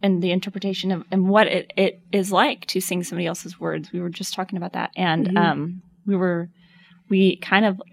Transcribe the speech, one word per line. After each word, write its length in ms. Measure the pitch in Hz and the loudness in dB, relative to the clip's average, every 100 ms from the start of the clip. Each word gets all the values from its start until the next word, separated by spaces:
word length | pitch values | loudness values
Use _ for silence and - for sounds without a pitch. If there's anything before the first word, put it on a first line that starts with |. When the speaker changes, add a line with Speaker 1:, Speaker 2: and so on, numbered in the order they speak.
Speaker 1:
and 200 | 196 180 | 0 2
the 80 | 180 | 2
interpretation 640 | 180 196 190 196 190 185 | 0 -2 -6 -6 -4 -2
of, 120 | 180 - | -4 0
and 180 | 190 185 | 0 4
what 180 | 208 202 | 4 4
it, 240 | 180 - - | 2 -4 0
it 240 | 190 - - | 0 0 -4
is 180 | 202 190 | -2 2
like 360 | 190 269 320 - | 2 2 0 -4
to 140 | 185 | -4
sing 220 | - 180 | -2 -4
somebody 240 | 175 170 165 | -4 -4 -4
else's 320 | 175 170 175 | -4 -10 -8
words. 320 | 165 156 156 | -6 -6 -6
We 80 | 180 | -6
were 100 | 175 | -6
just 220 | 170 190 - | -8 -10 -8
talking 220 | 185 180 | -6 -6
about 160 | 175 185 | -6 -6
that. 160 | - - | -6 -2
And, 320 | 180 165 180 | 0 2 2
Speaker 2:
Mm-hmm. 80 | 180 | 2
Speaker 1:
um, 460 | 170 143 156 185 - _ 202 | 2 2 -4 -8 -16 _ -2
we 80 | 196 | 0
were, 340 | 180 170 170 _ _ _ _ _ - | 2 -2 -4 _ _ _ _ _ -2
we 280 | 190 190 185 | 4 4 2
kind 260 | - 196 220 | 2 4 4
of 160 | 190 - | 0 -8